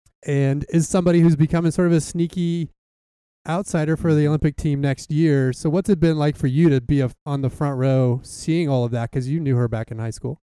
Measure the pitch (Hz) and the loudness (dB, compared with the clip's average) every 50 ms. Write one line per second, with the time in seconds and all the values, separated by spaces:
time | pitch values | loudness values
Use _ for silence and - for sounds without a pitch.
0 | _ _ _ _ - 147 143 139 139 135 139 147 - - - 170 151 - - 185 | _ _ _ _ -6 -2 0 0 2 2 0 -2 -2 -2 0 0 0 2 0 0
1 | 175 180 170 170 165 170 156 139 160 - - 170 170 165 - - 175 170 170 156 | 2 2 4 4 4 4 4 4 2 2 2 0 0 0 0 0 2 2 2 2
2 | 147 - - 170 170 160 - 180 170 170 170 170 160 - _ _ _ _ _ _ | 0 -2 -4 -4 -4 -4 -4 -4 -4 -2 -2 -4 -6 -8 _ _ _ _ _ _
3 | _ _ _ _ _ _ _ _ - 151 160 190 202 - - 160 156 156 160 - | _ _ _ _ _ _ _ _ -8 -6 -6 -4 -4 -2 -2 -2 0 0 -2 0
4 | - 165 156 151 147 147 156 147 - 151 - - - 151 143 139 143 139 135 - | 0 2 2 2 2 2 2 0 0 -2 -2 -2 -2 -2 -2 0 -2 -2 -2 -4
5 | - - 151 151 165 156 139 135 131 131 123 - - 151 160 190 - - 196 156 | -6 -4 0 2 2 4 4 2 2 0 -2 -2 -2 -2 -2 0 0 0 0 2
6 | 165 165 156 151 147 151 147 - - 131 127 151 170 160 139 131 120 143 147 139 | 2 2 2 2 0 0 0 0 -2 0 2 4 4 4 4 2 2 0 0 0
7 | 131 120 - - _ 147 143 139 135 127 - - 151 143 139 127 131 135 131 131 | 0 -2 -4 -8 _ -6 -4 -2 -2 -4 -4 -4 -4 -4 -2 0 0 2 2 2
8 | 127 123 127 127 - - - - - 165 160 175 170 143 135 123 120 117 120 117 | 2 2 0 -2 -4 -10 -16 -8 -4 -2 -2 0 0 0 0 0 0 -2 -4 -4
9 | 117 - - 135 123 131 151 165 151 135 127 120 120 113 117 110 113 - 113 113 | -6 -4 -4 -6 -4 -4 -4 -4 -2 0 0 0 0 -2 -2 -6 -8 -8 -10 -8
10 | 113 113 - - - 120 - - | -8 -8 -10 -10 -10 -12 -12 -12